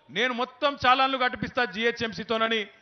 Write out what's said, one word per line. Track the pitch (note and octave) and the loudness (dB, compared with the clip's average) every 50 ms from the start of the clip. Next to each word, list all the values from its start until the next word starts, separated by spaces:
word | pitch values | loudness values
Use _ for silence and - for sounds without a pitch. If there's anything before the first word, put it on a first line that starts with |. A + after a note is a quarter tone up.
| _ - | _ -8
నేను | A#2+ F#3 B3 C4 B3 | -4 -2 -2 0 0
మొత్తం | A3+ B3+ B3 - - D4+ C#4+ C#4+ - - | -2 -4 -4 -2 0 0 0 0 2 4
చాలాన్లు | B3 B3+ C4+ C4 C4+ C4+ B3 | 4 6 6 4 2 2 0
కట్టిపిస్తా | B3 B3 B3 G3+ A3+ A3 - B3+ A#3+ | 0 0 -2 -4 -8 -4 -2 -2 -2
జీహెచ్ఎంసీతోనని" | G3+ F3 G#3+ A#3 A#3 A#3 A#3 A#3 A3 F#3 - A3 - A3+ A3 A3+ A3+ A3+ G#3+ G3 - - - | -2 -2 -2 -2 -2 -2 -2 -4 -6 -6 -6 -6 -2 -2 0 0 0 0 -2 -4 -6 -12 -20